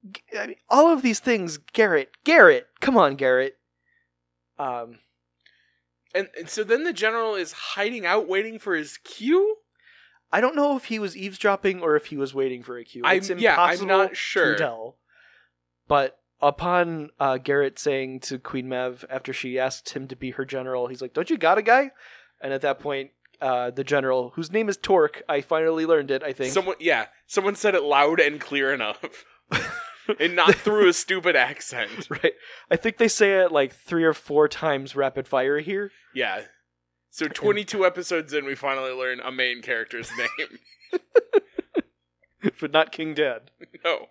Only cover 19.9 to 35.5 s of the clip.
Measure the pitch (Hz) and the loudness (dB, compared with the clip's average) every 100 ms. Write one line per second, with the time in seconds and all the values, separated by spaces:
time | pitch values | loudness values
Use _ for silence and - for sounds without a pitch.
19.9 | 139 131 131 131 123 131 135 127 127 123 | -12 -12 -10 -10 -8 -8 -6 -6 -4 -4
20.9 | 127 127 - 165 320 160 196 208 254 269 | -8 -8 -6 -2 0 2 4 6 4 2
21.9 | _ - - _ _ 135 135 143 135 147 | _ -20 -20 _ _ -6 -2 -2 -2 -4
22.9 | 139 135 _ _ _ 135 123 123 127 131 | -6 -8 _ _ _ -2 -2 -4 -6 -2
23.9 | 143 131 131 123 - 160 202 220 196 - | 0 2 -2 -2 -8 -4 -2 -2 -4 2
24.9 | 190 151 - - 147 139 160 160 160 160 | 4 4 -2 -4 -4 -2 0 0 0 2
25.9 | 160 139 135 147 131 131 165 185 - 165 | 2 2 -4 -4 -6 -2 -2 -2 -2 0
26.9 | 127 107 _ _ - 196 202 214 185 147 | 0 -2 _ _ -2 -2 0 0 0 2
27.9 | 143 147 165 147 151 - 143 135 135 107 | 4 4 4 2 0 -6 -2 0 -2 -4
28.9 | - - - _ _ _ - - 698 679 | -6 -14 -16 _ _ _ -6 -6 -10 -12
29.9 | - - 214 165 175 165 - 214 208 190 | -12 -8 0 0 4 4 4 2 6 6
30.9 | 170 - 190 175 147 123 143 - 127 104 | 4 -2 -2 2 2 2 -2 -10 -8 -8
31.9 | 117 - 151 170 - - - - 165 226 | -8 -12 -4 -4 -4 -20 -20 -4 -2 -2
32.9 | - 226 - 202 190 180 151 135 - - | 0 0 4 4 4 4 2 0 -4 -4
33.9 | 170 165 151 - 151 151 - 160 139 135 | 2 2 0 0 2 2 2 -2 -2 -4
34.9 | 139 135 135 131 135 135 | -2 -2 -4 -2 0 0